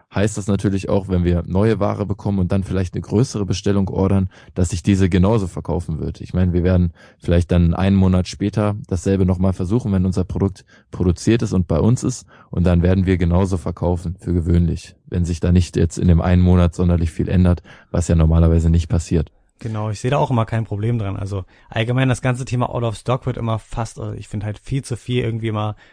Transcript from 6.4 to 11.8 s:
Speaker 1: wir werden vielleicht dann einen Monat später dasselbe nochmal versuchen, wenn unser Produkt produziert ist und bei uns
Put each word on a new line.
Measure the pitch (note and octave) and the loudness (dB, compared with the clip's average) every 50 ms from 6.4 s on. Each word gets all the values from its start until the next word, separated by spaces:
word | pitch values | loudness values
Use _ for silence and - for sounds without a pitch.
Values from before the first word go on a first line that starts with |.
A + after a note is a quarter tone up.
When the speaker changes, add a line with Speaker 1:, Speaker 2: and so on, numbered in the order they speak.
| F#2 F2+ E2+ | 0 2 2
Speaker 1:
wir | F2 E2+ | 2 2
werden | F2+ F#2 F2+ F2+ F2 - - - - _ _ | 4 4 4 2 2 -2 -6 -16 -20 _ _
vielleicht | - - F2 F2 E2+ - F2+ | -2 0 2 2 2 2 2
dann | F2 F2 E2+ E2+ | 4 4 4 2
einen | - F#2 G2 G2 | 2 2 2 4
Monat | G2 F#2+ F#2 F#2 F2+ F2+ | 4 4 4 4 2 0
später | - - - G2+ G2+ - - G#2 G#2 G#2 G#2 - - | -2 -4 -4 -4 -2 0 0 0 0 -2 -4 -6 -6
dasselbe | F#2+ F2+ - G2 G2 F#2+ F#2+ | -6 -2 0 0 2 2 2
nochmal | F2+ F#2 F2 F#2 F#2+ F#2 | 2 2 2 0 0 0
versuchen, | - G2 F2 G#2 B2 - A2+ G2 | -2 -2 -2 0 0 0 0 0
wenn | F#2+ F2+ | 0 0
unser | F#2+ F2 F2 F2 | 0 0 -2 -2
Produkt | - - F2 F#2+ G2 F#2+ - - _ _ _ _ _ | -4 -2 -2 -2 -2 -2 -4 -14 _ _ _ _ _
produziert | - - F2 F2+ E2+ - - - A2+ A#2+ A#2+ | -6 -2 0 0 0 0 2 2 2 2 2
ist | G#2 G2+ | 0 0
und | F#2+ F2 - | -2 0 0
bei | F2+ | 0
uns | D2+ | 2